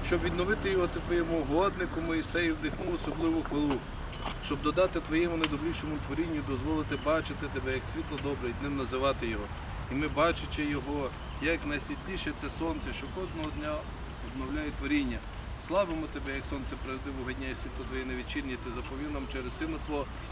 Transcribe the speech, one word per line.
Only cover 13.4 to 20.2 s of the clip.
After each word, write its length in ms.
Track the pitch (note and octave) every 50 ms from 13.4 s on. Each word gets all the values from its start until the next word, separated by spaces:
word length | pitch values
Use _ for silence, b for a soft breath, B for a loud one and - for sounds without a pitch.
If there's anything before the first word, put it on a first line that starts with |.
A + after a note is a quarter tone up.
| D#3 D3+ D3+ D3+
дня 160 | D3+ D3+ D3+ - - - - - - - - - - A#2
обновляє 420 | A#2+ C3+ C3+ C3 C#3+ D3+ D3+ D3
творіння. 480 | C3+ - C#3 C#3 D3 D3 C#3 B2 A#2 A2 - - - - - - - -
Славимо 460 | - - D#3+ G3 G3+ F3 E3 D#3+ D#3 D3
Тебе, 220 | D#3+ D3 C#3 C#3 C3+
як 100 | C#3 -
сонце, 300 | - D3 C#3 B2+ - C#3 C3+ -
правдивого 480 | C#3 C3 B2+ - C#3+ C3+ C3+ B2+ B2+
дня 160 | B2+ C3 C3+ C3
і 20 | B2+
світло 300 | - - C3 - - C3 A#2
Твоє 160 | C3 C3 C3
невічірнє, 520 | C3 B2+ B2+ B2 - - D3 C#3 C3+ B2+ A2+ A2+
Ти 60 | B2+ A2+
заповів 340 | B2 A#2+ - - C3+ D3 D3+
нам 100 | C#3+ C#3 C3+ C3
через 260 | - C3+ B2+ B2 - -
Сина 200 | D#3+ D#3+ D#3+ D3 -
Твого, 180 | - D3+ C#3+ C3+ - - -